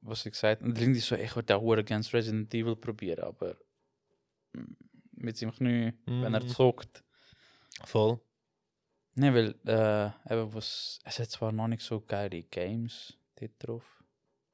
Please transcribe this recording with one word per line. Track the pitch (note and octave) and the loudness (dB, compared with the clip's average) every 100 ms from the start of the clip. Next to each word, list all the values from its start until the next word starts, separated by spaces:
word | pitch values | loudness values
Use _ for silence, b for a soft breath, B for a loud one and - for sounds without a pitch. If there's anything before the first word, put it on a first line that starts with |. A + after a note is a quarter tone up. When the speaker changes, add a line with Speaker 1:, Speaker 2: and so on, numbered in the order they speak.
Speaker 1:
was | A2+ A2 - | -10 -8 -8
ich | |
gesagt | - G#2+ A2 | 0 2 2
habe, | A2+ | 0
und | A2+ | 2
Lindy | A#2 B2+ | 4 4
so, | - A#2+ | 2 -2
ich | A2+ - | -2 -6
würde | A2 G2+ | 2 2
auch | |
hure | A2+ A2 | 6 2
gerne | G#2 G#2+ A2+ | 2 -2 0
Resident | A#2+ A2+ A2 G#2+ | 0 0 -2 -2
Evil | A#2 A2+ A2+ | -2 -2 -2
probieren, | A#2 G#2+ F#2+ E2 | -6 -6 -4 -4
aber, | - - F2+ F2 _ _ _ _ _ _ _ _ _ | -6 -6 -8 -8 _ _ _ _ _ _ _ _ _
mm, | - - - - _ _ | -14 -14 -16 -20 _ _
mit | - B2 A2 | -10 -8 -6
seinem | A2+ | -6
Knie, | - B2+ A#2+ A#2 A2+ - | 0 2 2 0 -4 -4
wenn | B2 B2 A2 | -2 0 0
er | |
Speaker 2:
Mhm. | B2 | -2
Speaker 1:
zockt. | B2 B2+ - - - _ b b b b b b - - | 6 6 6 -6 -20 _ b b b b b b -20 -2
Speaker 2:
Voll. | A2+ G#2+ A#2+ _ _ _ _ _ _ _ _ _ - | 4 4 2 _ _ _ _ _ _ _ _ _ 2
Speaker 1:
Nein, | C#3 | 6
weil, | B2 A2 - - | 6 4 0 0
äh, | A2 A2 G#2+ G#2 - - | 4 4 4 0 -4 -4
eben, | A2+ A2 | -2 -2
was, | A2 G#2 - - - - | -6 -8 -8 -10 -12 -12
es | - | -8
hat | A#2 | -8
zwar | - A2 | -4 -4
noch | A2 A2+ | -2 -2
nicht | A#2 | -4
so | - A2 | -4 -8
geile | - G2+ G2+ F2 | -4 -4 -4 -6
Games | E2 - F2+ A2+ A#2 - - - _ - | -10 -6 -4 -4 -6 -10 -18 -20 _ -16
dort | A2 _ | -16 _
drauf. | A#2 A#2 - _ _ _ _ _ _ | -10 -10 -12 _ _ _ _ _ _